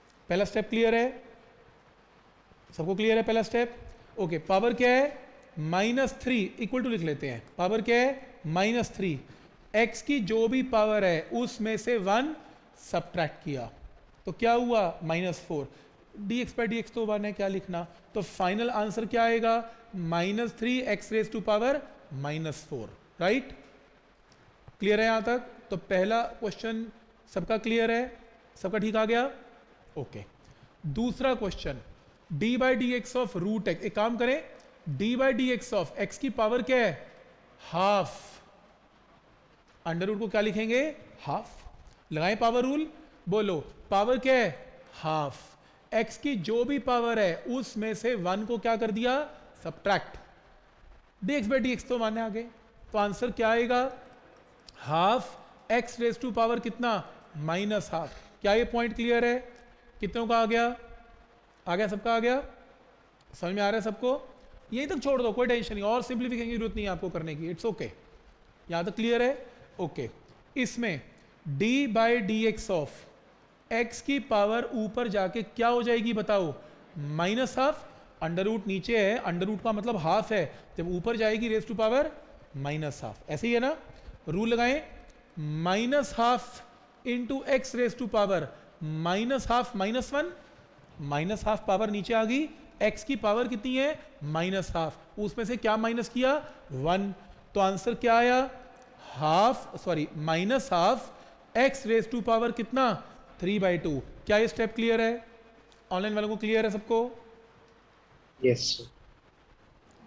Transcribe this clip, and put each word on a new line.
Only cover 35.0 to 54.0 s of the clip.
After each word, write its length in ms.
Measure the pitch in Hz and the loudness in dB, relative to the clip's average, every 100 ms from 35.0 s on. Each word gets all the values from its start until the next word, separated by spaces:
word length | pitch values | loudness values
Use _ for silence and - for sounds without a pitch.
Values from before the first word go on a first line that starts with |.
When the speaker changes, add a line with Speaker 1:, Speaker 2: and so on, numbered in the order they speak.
| 208 247 | 0 2
Speaker 1:
by 160 | 269 | 2
dx 380 | 233 254 247 - | 2 0 0 -2
of 220 | 208 165 - | -2 -2 -4
x 180 | 196 - | -6 -4
की 120 | 269 | -4
power 320 | 214 214 247 | 0 2 2
क्या 140 | 220 254 | 2 2
है? 160 | 220 143 - - - - - - | 2 0 -12 -20 -20 -20 -20 -20
Half। 520 | - 165 196 202 165 - - - - - - _ _ _ _ - _ _ _ _ _ _ 170 | -6 0 4 4 0 -6 -18 -20 -20 -20 -20 _ _ _ _ -20 _ _ _ _ _ _ -6
Under 200 | 165 190 | -2 -2
root 120 | 208 | -2
को 100 | 214 | 0
क्या 120 | 214 | 0
लिखेंगे? 420 | 214 202 220 247 302 294 - - | 2 0 0 2 0 -4 -16 -12
हाफ। 880 | - 160 - - - - - - _ | -6 -6 -6 -16 -20 -20 -20 -20 _
लगाएं 240 | 156 170 214 | -2 0 2
power 260 | 233 240 | 2 4
rule, 260 | 262 294 311 - - - - | 2 0 -2 -8 -20 -14 -2
बोलो 300 | 202 202 165 - - - | 0 2 -2 -6 -16 0
power 280 | 196 220 254 | 2 4 2
क्या 160 | 262 | 4
है? 140 | 262 208 143 - - - | 4 2 -2 -14 -20 -20
Half। 960 | - 156 156 143 - - - - - _ | -8 -2 -2 -2 -6 -18 -20 -20 -20 _
X 240 | 226 226 - | -2 -2 -4
की 160 | 294 240 | -4 -2
जो 280 | 165 226 | 0 0
भी 140 | 247 285 | 0 0
power 380 | 254 240 233 226 | 2 2 2 2
है 180 | 190 165 - | 2 0 -4
उसमें 420 | 247 233 214 220 | -6 -4 -6 -4
से 200 | 214 233 240 | -2 -2 -2
वन 280 | 175 196 | -2 -2
को 120 | 220 233 | -2 -2
क्या 160 | 233 220 | 0 0
कर 140 | 220 | 0
दिया? 280 | 214 240 269 294 - - - | 0 0 0 -2 -10 -20 -14
Subtract। 520 | 165 - 196 185 - - - - - - _ - - - _ _ | -12 -4 2 2 0 -14 -20 -20 -20 -20 _ -20 -20 -20 _ _
dx 260 | 196 285 208 | -2 0 2
by 120 | 269 | 2
dx 260 | 247 240 - | 2 -2 -2
तो 100 | 247 | -2
वन 200 | 220 220 | 0 -2
है 60 | |
आगे, 180 | 226 214 240 - - - - | -4 -6 -10 -16 -20 -20 -6
तो 60 | 214 | 0
answer 320 | 202 190 240 | 0 0 -4
क्या 200 | 196 220 | 0 2
आएगा? 300 | 233 240 247 262 254 | 4 4 2 0 -4